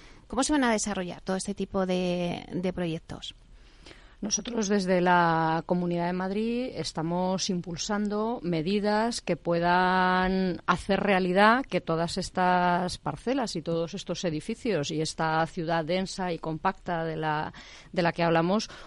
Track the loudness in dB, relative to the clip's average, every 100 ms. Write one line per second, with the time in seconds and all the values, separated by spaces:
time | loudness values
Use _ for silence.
0 | -20 -20 -6 -2 2 2 2 2 0 -4
1 | -6 -8 -4 -4 -4 -6 -4 -2 0 0
2 | 0 -2 -2 -6 -8 -4 -4 -2 -4 -4
3 | -8 -12 -12 -16 -20 -20 -20 -20 -20 -20
4 | -20 -10 -4 -4 -2 -2 2 2 4 4
5 | 6 6 6 4 2 0 0 0 0 0
6 | 0 -2 -2 -2 -2 -2 -4 -6 -6 -4
7 | -2 0 0 0 -2 -4 -4 -8 -4 -2
8 | 0 -2 -2 -4 -2 -2 0 0 2 2
9 | 0 -2 -4 -4 0 0 4 4 4 4
10 | 4 4 2 2 0 -2 0 0 2 0
11 | 2 2 4 6 6 6 0 -4 -2 -2
12 | -2 -4 -4 0 2 4 4 2 0 -4
13 | -6 -6 -2 -2 -2 -4 -2 -2 -2 -6
14 | -6 -4 -2 -2 -4 -4 0 0 0 -2
15 | -4 -2 0 2 0 -2 -2 0 0 -2
16 | -2 -4 -4 -4 -4 -2 -2 -2 -4 -4
17 | -4 -2 -2 -2 -4 -12 -20 -20 -8 0
18 | 0 2 2 4 4 2 -2 -14